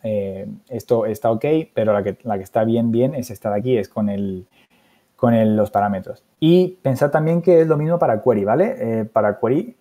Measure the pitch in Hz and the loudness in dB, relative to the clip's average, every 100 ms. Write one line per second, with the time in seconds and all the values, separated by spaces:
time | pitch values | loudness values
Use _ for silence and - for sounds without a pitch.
0 | 113 104 98 95 104 104 - 117 - 113 | -6 -4 -4 -8 -12 -16 -12 -10 -2 0
1 | 110 107 117 113 147 160 160 - 110 104 | 0 -2 -2 -2 0 -2 -2 -2 0 0
2 | 98 - 117 101 95 117 110 117 117 113 | -2 -6 -6 -6 -4 -2 0 0 0 0
3 | 131 147 120 101 107 104 120 120 98 - | 0 -2 -10 -8 -4 -4 0 -2 -2 -4
4 | 104 101 98 92 - _ _ _ _ _ | -4 -4 -6 -8 -14 _ _ _ _ _
5 | _ _ 120 117 110 107 101 101 101 95 | _ _ 2 4 4 2 0 0 0 -2
6 | - - _ _ 156 180 180 - 139 127 | -8 -16 _ _ 2 4 2 -2 -4 0
7 | 147 156 156 170 165 170 160 151 156 170 | 0 0 0 0 4 4 4 2 0 0
8 | 160 110 175 165 98 131 208 - 113 113 | 0 2 2 2 2 2 0 -2 -4 -4
9 | 107 113 104 104 113 143 226 - | -2 0 0 0 0 0 -4 -12